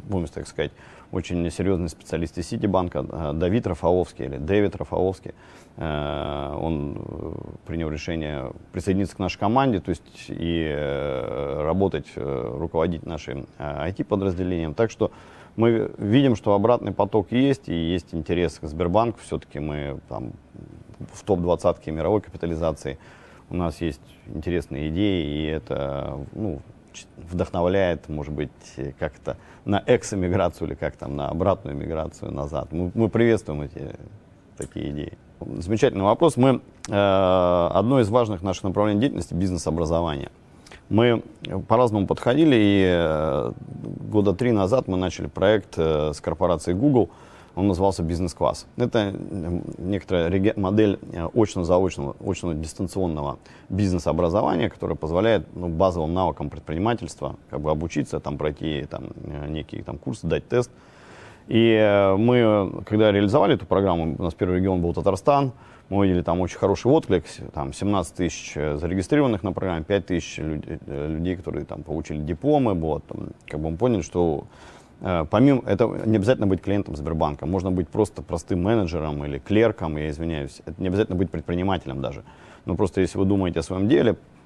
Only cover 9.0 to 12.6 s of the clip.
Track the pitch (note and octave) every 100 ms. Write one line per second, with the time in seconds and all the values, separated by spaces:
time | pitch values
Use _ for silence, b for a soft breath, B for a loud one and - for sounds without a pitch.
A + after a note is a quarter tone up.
9 | G2 - F#2 - G#2 B2 C3+ G2+ F2 E2+
10 | - - - - E2+ E2+ D#2 D2 D2 C#2
11 | C#2+ C2 A#1+ B1 C#2+ C#2 D2+ F2+ F#2+ D#2
12 | C#2 - C#2 C2+ A#1 C2